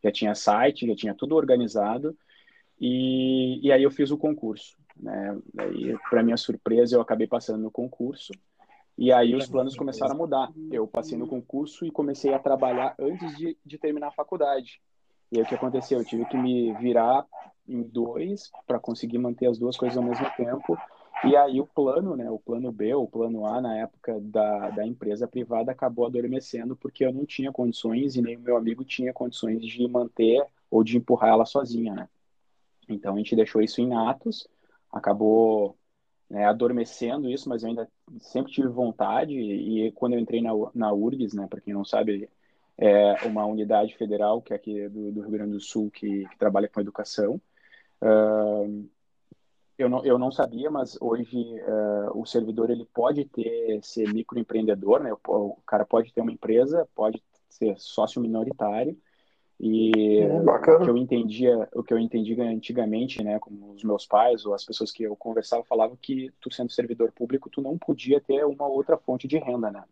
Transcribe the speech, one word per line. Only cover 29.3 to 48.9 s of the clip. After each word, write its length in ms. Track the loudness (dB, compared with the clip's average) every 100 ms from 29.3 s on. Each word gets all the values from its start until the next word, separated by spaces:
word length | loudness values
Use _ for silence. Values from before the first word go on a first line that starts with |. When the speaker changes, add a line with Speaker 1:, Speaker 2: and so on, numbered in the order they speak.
| -4 -4 -4
Speaker 1:
de 260 | -6 -4 0
manter 560 | 0 -2 2 4 4 2 _ _
ou 120 | 4
de 140 | 4 2
empurrar 340 | 4 4 6
ela 140 | 6 4
sozinha, 480 | 0 -2 -4 -4
né? 160 | -6 -12 _ _ _ _ _ _ _ -10
Então 240 | -6 -4
a 40 | -4
gente 180 | 0 2
deixou 260 | 4 2
isso 200 | 0 0
em 120 | 0
atos, 540 | 0 -2 -2 -6 -8 -14 _ _ _ _
acabou, 880 | -4 -2 2 4 6 6 4 0 -4 _ _ _ _ _
né, 160 | 0 0
adormecendo 840 | 2 0 0 -4 -4 -4 -4 -4
isso, 200 | -6 -6
mas 140 | -6
eu 60 | -6
ainda 200 | -6 -8 _ _ -20
sempre 300 | -8 -6 -4
tive 180 | -2 -2
vontade. 640 | 0 -4 -2 0 0 -2
E, 540 | -4 -4 -4 -2 0 -2
e 40 |
quando 220 | -2 -2
eu 60 | 0
entrei 220 | 0 -2
na, 100 | 0 -2 -4
na 200 | -2 0
urgs, 420 | 2 0 -2 -4 -6
né, 120 | -8
pra 100 | -10
quem 140 | -8
não 100 | -8
sabe, 460 | -2 0 0 -2 -6 _ _ _ _ 2
é 360 | 6 8 6 4 -2
uma 180 | -2 -2
unidade 500 | -4 0 2 0 -4
federal 440 | -4 0 0 0
que 120 | -4
é 20 | -10
aqui 320 | -6 -8 -8
do, 240 | -10 -8
do 100 | -8
Rio 100 | -6
Grande 200 | -6 -6
do 60 | -8
Sul, 300 | -6 -4 -4
que, 360 | -6 -6 -6 -6
que 100 | 0
trabalha 320 | 2 2 0
com 100 | -4
educação. 640 | -6 -6 -8 -2 -2 -2 _ _ _ -20 _ _
Ahn, 840 | 4 6 6 2 0 -2 -4 -6 -12